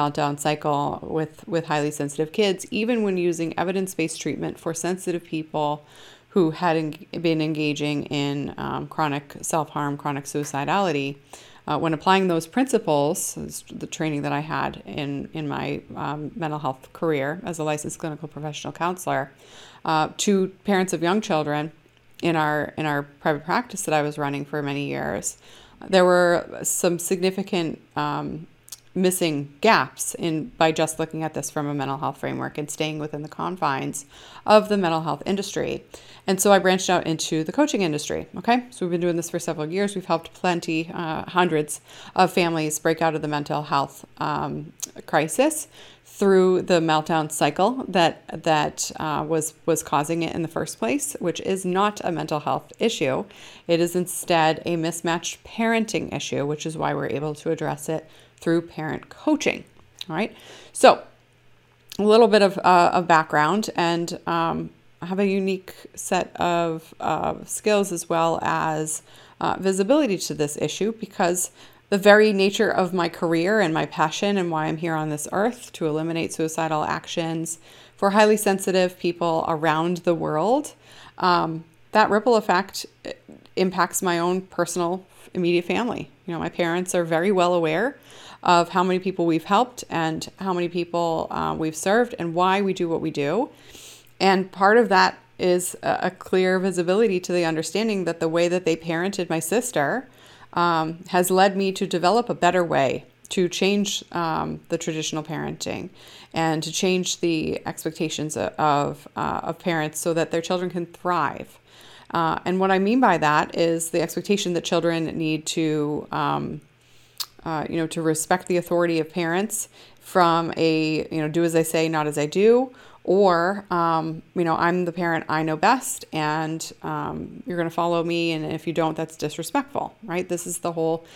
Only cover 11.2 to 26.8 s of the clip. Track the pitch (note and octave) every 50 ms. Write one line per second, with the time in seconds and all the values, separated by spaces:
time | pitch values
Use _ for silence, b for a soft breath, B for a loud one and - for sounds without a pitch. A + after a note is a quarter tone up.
11.2 | B B B B B B B B _ - D3+ C#3+ D#3+ E3 D#3+ D3+ - G3 F#3+ F#3+
12.2 | F#3+ F#3 E3+ E3 D#3+ - - B3 C4+ C4 - G#3+ A3 - D3+ C#3+ C#3+ D3 F3 F#3+
13.2 | - - - D#3+ D3 C#3+ - - - - - - D3 D3 - - E3 D#3 D3+ C#3+
14.2 | C#3+ D3 C#3+ C#3+ D3+ D#3 D3+ C#3 C#3 C#3 C#3 - - - - D3+ D3 C#3+ C#3 C#3
15.2 | C3+ - - D#3+ D#3 C#3+ C#3+ C#3 C#3+ C#3+ C#3+ - - - - - D3+ D3 D3 D3+
16.2 | D3+ C#3+ - - E3+ D#3 D3+ D3+ D3 D#3+ E3 - - - - - F3+ E3 D#3 C#3+
17.2 | C3+ C#3 D#3 F#3 - - E3+ D#3 D3+ D#3 D3+ D3+ - D#3 - - - E3 D3+ D3
18.2 | - C#3+ - C#3+ D3 D#3 D3 - - D3+ D3 - E3 F3 F#3 F3+ - D3+ C#3 C3+
19.2 | C#3 C#3+ B B B B B B B B B B - - D#3+ D#3 D#3 - - -
20.2 | - G#3+ G3+ F#3+ F#3+ F#3+ - - - - G3+ F#3 F#3 F3+ F3+ D#3 D#3+ E3+ F#3 G#3+
21.2 | A3 - F#3 D#3 D3+ D3 D3 D3 D3+ D#3+ - - _ _ _ _ _ _ - -
22.2 | - E3+ E3 D#3+ D#3 D3+ D3+ D3+ D3 - - - D#3 D3+ D3 C#3+ C#3+ C#3+ - -
23.2 | - E3+ D3+ C#3+ D3+ E3 F3+ A#3 B3 B3 - F#3 - - D#3 D3+ D3 D3 D3 D3
24.2 | D3 C#3 C#3+ C#3 C#3+ C#3+ - D3+ C#3+ C#3+ C#3+ C#3+ C#3+ C#3 C#3 C#3 C#3+ D3 F#3 -
25.2 | F3+ - - B B B B B B B B B - - G3 F#3 F3+ F3+ F3+ F3+
26.2 | F3+ F3 F3 - - - - - - - - -